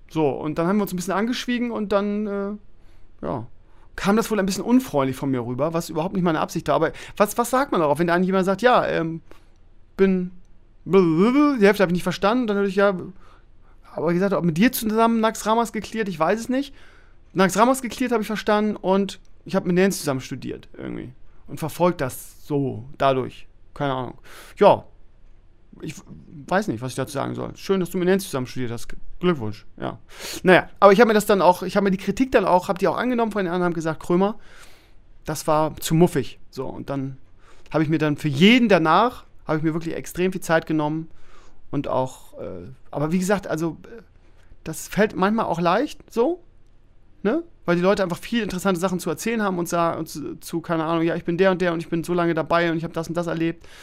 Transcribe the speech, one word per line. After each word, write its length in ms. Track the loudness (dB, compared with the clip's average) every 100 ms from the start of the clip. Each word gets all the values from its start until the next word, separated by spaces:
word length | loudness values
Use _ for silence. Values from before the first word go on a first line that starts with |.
| -8
So, 160 | -2 0
und 300 | 0 -4 -2
dann 80 | 0
haben 100 | 0
wir 60 |
uns 100 | -2
ein 40 | -4
bisschen 180 | -4
angeschwiegen 560 | -2 -2 -4 -4 -4 -4
und 200 | -6 0
dann, 360 | 0 0 -2 -4
äh, 260 | -4 -6 -8 -14 -20 -20 -20 -20 -10
ja, 240 | -8 -6 -8 -16 -20 -20 -18 -4
kam 200 | 0 2
das 140 | 2
wohl 80 | 0
ein 60 |
bisschen 200 | -2 -2
unfreundlich 520 | 2 2 2 0 0 -2
von 140 | -2
mir 100 | -2
rüber, 320 | -4 -4 -2
was 160 | -2 -4
überhaupt 260 | -4 -4
nicht 80 | 0
meine 180 | 0 0
Absicht 280 | -2 -4 -2
war. 60 |
Aber 180 | 2 2 -2 -6 0
was, 220 | 0 2
was 100 | 0
sagt 240 | 0 0
man 80 | 2
darauf, 180 | 2 2
wenn 120 | 2
einem 140 | 2
jemand 200 | 2 2
sagt, 160 | 0 2
„Ja, 260 | 4 4 4
ähm, 360 | 0 -2 -6 -12 -20 -20 -20 -20 -20 -10 2
bin, 360 | 2 2 -2 -10 -20 -20 -20 -16
die 720 | 2 6 6 6 6 6 4 6
Hälfte 220 | 6 6
hab 60 | 2
ich 60 |
nicht 80 | 2
verstanden“, 440 | -2 0 0 2 0
dann 120 | 0
hab 60 |
ich, 120 | 0 2
„Ja, 180 | 2 2 -6 -14 -20 -20 -20 -20 -20 -20 -14
aber 180 | -4 -2
gesagt, 220 | 0 0
ob 100 | 0
mit 140 | 0 4
dir 120 | 2
zusammen 480 | 2 -2 2 2 2
Nax 260 | 0 0 0
Ramas 260 | 0 0
geklärt, 360 | -4 -6 -4 -4
ich 100 | 0
weiß 220 | 0 0
es 80 | -2
nicht. 240 | -4 -4 -10 -20 -20 -20 -20 -6
Nax 240 | 2 2 4
Ramas 240 | 4 2
geklärt 320 | -4 -4 -2
hab 80 | 0
ich 60 | -2
verstanden 500 | -4 0 2 2 -2
und 420 | 0 2 0 -6 -18 -20 -6
ich 100 | -2
hab 80 |
mit 120 | 2 4
Nancy 240 | 2 2
zusammen 200 | -2 -4
studiert 480 | -6 -10 -10 -12 -14 -14
irgendwie 360 | -10 -10 -12 -14 -18 -18 -14
und 120 | -8
verfolgt 440 | -8 0 0 2
das 440 | -4 -6 -14 -16 -4
so 380 | -2 -2 -6 -12 0
dadurch.“ 480 | 2 2 -2 -8 -18 -20 -16
Keine 200 | -6 -4
Ahnung. 240 | -4 -6 -12 -18 -20 -16 4
Ja, 260 | 6 6 2 -20 -20 -20 -20 -20 -20 -20 -20 -16
ich 140 | -14 -14 -16 -20 -18 -18 -4
weiß 220 | -2 -2
nicht, 140 | -6
was 100 | -6
ich 40 | -6
dazu 160 | -6
sagen 220 | -6 -6
soll. 220 | -6 -10 -8
Schön, 240 | -2 -2
dass 100 | -2
du 80 | -2
mit 100 | 2
Nancy 180 | 2 0
zusammen 200 | -6 -6
studiert 260 | -6 -6
hast. 160 | -6 -6 -6 -6 -2
Glückwunsch, 460 | 0 0 -2 -8 -14 -10
ja. 180 | -10 -10 -14 -16 -12 0
Naja, 260 | 6 6 4 6
aber 120 | 8
ich 80 | 8
hab 80 | 6
mir 60 |
das 120 | 4 2
dann 140 | 4
auch, 220 | 4 4
ich 140 | 0 0
hab 80 |
mir 60 | 2
die 80 | 0
Kritik 340 | -2 -2 2
dann 120 | 2
auch, 240 | 4 2 2
hab 100 | 0
die 100 | 0
auch 80 | 0
angenommen 360 | 0 0 0
von 120 | -2
den 40 | -2
anderen, 180 | 0 0
haben 80 |
gesagt, 280 | 0 -4 -4
„Krömer, 360 | 0 2 2 -2 -12 -20 -20 -20 -20 -20 -20 -14
das 220 | -8 -4 0
war 300 | 2 2 -2
zu 180 | 0
muffig.“ 440 | 4 4 4 -4 -6 -14
So, 160 | -12 -10
und 240 | -10 -8
dann 260 | -6 -6 -10 -18 -20 -20 -20 -4
hab 100 | 0
ich 80 | 2
mir 100 | 2
dann 180 | 2 0
für 120 | -2
jeden 400 | 6 8 8 6
danach, 560 | 4 6 4 2 -2 -14 -14 -4
hab 100 | -2
ich 60 |
mir 120 | -2
wirklich 200 | -2 -4
extrem 380 | -8 -8 -4 -2
viel 80 | -2
Zeit 260 | 0 0 0
genommen 420 | -2 -2 -4 -8 -12 -12 -14 -16 -14 -8
und 180 | -6 -2
auch, 500 | -2 -2 -6 -18 -14
äh, 300 | -12 -12 -14 -16 -12
aber 220 | -4 0
wie 60 | 0
gesagt, 280 | 2 0 -2
also, 320 | -4 -4 -6
äh, 180 | -14 -20 -20 -20 -20 -20 -20 -16
das 240 | -12 -12 -4
fällt 280 | 0 0 2
manchmal 300 | 0 0 -2
auch 140 | 0
leicht, 400 | 2 2 0 -6 -6
so, 300 | 0 0 -2 -10 -20 -20 -20 -20 -20 -20 -6
ne? 200 | -2 -2 -4 -8
Weil 120 | -2 2
die 60 |
Leute 200 | 2 2
einfach 160 | 0 -4
viel 240 | -4 -4
interessante 380 | -4 -2 -2 0
Sachen 180 | 0 -2
zu 100 | -4
erzählen 340 | -4 -2 -2
haben 160 | -2 -2
und 100 | -2
sa-, 260 | 0 0
und 140 | -2 -8
zu, 300 | -10 -10 -12
zu, 200 | -10 -8
keine 240 | -4 -2
Ahnung, 200 | 0 0
„Ja, 100 | 0
ich 100 | -2
bin 140 | -2 2
der 140 | 2
und 80 | 2
der 100 | 0
und 80 | -2
ich 80 | -4
bin 140 | -4
so 80 | -2
lange 220 | 0 0
dabei 360 | 0 0 0 2
und 60 | 0
ich 80 |
hab 80 | -4
das 160 | -6 -6
und 80 | -4
das 120 | -4
erlebt.“ 380 | -2 -2 -4 -12 -20